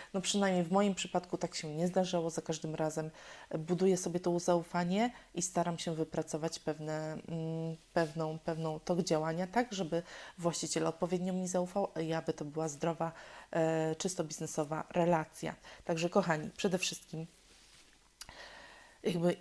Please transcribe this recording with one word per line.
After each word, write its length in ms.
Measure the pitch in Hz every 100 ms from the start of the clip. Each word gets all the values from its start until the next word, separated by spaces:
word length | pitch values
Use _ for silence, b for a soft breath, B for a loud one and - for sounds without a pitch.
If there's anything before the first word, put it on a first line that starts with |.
| B
no 80 | 196
przynajmniej 420 | 180 202 196 180
w 80 | 165
moim 240 | 190 202 185
przypadku 420 | - 180 - 170
tak 180 | 170 -
się 200 | 160 151
nie 120 | 175
zdarzało. 420 | 185 180 175 165
Za 120 | 160
każdym 340 | - 160 156 156
razem 360 | 156 156 156 - B B B 160
buduję 380 | 160 175 190 180
sobie 220 | 185 175
to 200 | 180 175
zaufanie 720 | 180 175 165 175 175 196 240 B B 175
i 60 | -
staram 340 | 175 170 165
się 160 | 180 160
wypracować 640 | 156 - 156 156 165 -
pewne, 540 | - 156 156 156 156
mm, 600 | 156 - 165 160 160 160 160 -
pewną, 460 | 170 160 160 156 160
pewną 400 | - 160 160 156
tok 240 | - 175
działania, 440 | 165 156 156 165 180
tak 260 | 233 247
żeby 300 | 190 170 170 - B B B
właściciel 500 | 170 156 170 160 160
odpowiednio 460 | - 175 180 180
mi 140 | 185 180
zaufał 400 | 180 180 202 196 160
i 100 | 160
aby 200 | 160 160
to 120 | 156 147
była 220 | 151 160
zdrowa, 440 | 143 170 156 165 - B B B
e, 440 | 170 160 160 160 160
czysto 280 | 185 -
biznesowa 600 | 156 - 156 - 147 156 -
relacja. 680 | - 170 165 156 - 156 143 B B -
Także 240 | 165 175
kochani, 400 | 208 180 156 151 -
przede 200 | 202 180
wszystkim 480 | - - - 160 160 - - B B B B B _ - - B B B B B B B
jakby 320 | - 175 175 -